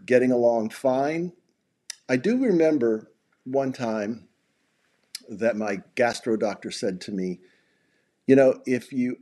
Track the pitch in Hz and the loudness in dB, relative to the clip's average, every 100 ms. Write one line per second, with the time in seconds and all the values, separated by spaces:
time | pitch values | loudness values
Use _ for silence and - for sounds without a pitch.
0 | 95 123 127 123 120 117 110 - 131 127 | 0 2 4 4 4 2 -2 -4 -2 0
1 | 143 160 175 - _ _ _ _ - - | -2 -4 -6 -10 _ _ _ _ -20 -18
2 | - 131 151 254 262 175 160 156 117 110 | -4 -2 0 0 2 4 4 4 2 0
3 | - _ _ _ 127 135 135 131 120 110 | -4 _ _ _ -6 -2 -2 -4 -4 -4
4 | 101 113 - _ _ _ _ _ _ _ | -4 -8 -14 _ _ _ _ _ _ _
5 | _ - - 104 110 107 107 98 - - | _ -20 -16 -4 -2 -2 -4 -6 -8 -2
6 | 120 113 - 110 107 98 110 - 113 92 | 0 0 -2 -2 -2 -6 -10 -6 -6 -6
7 | - 101 92 87 _ _ _ _ _ _ | -8 -6 -6 -8 _ _ _ _ _ _
8 | _ _ - 135 131 120 - 123 - 135 | _ _ 4 6 6 2 -2 -4 -4 -4
9 | 123 123 | -4 -6